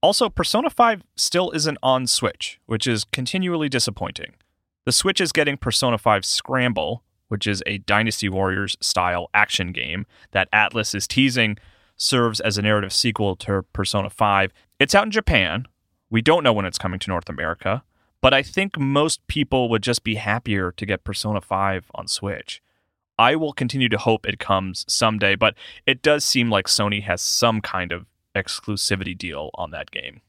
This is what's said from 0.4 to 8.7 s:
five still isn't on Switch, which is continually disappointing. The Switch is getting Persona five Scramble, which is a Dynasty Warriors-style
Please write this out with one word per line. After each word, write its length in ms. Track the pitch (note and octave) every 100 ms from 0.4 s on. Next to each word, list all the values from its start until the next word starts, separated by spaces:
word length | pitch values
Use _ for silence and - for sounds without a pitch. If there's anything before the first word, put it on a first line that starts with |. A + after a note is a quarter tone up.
| E3+ G3+ D4
five 340 | - A#3+ G#3 -
still 380 | - - F3 F#3
isn't 260 | E3 D3+ D3
on 280 | C3 C3 B2+
Switch, 500 | - A2 - - - _
which 220 | A2+ B2+
is 160 | A2
continually 640 | - - B2+ F#3 F#3 E3+ D3+
disappointing. 680 | B2+ - G#2 F#2 - - - _ _ _ _
The 80 | -
Switch 280 | B2 F#3+ F#3
is 120 | F3
getting 240 | - D3 C#3
Persona 420 | - - C3 A2+
five 260 | - G#2
Scramble, 800 | F#2+ - - C3 B2 A2+ D2+ A#2 _ _ _
which 200 | A2 G#2
is 160 | G2 -
a 120 | G2+
Dynasty 500 | G2 G#2 A2 - G#2
Warriors-style 1000 | F#2+ F#2+ F#2+ G2+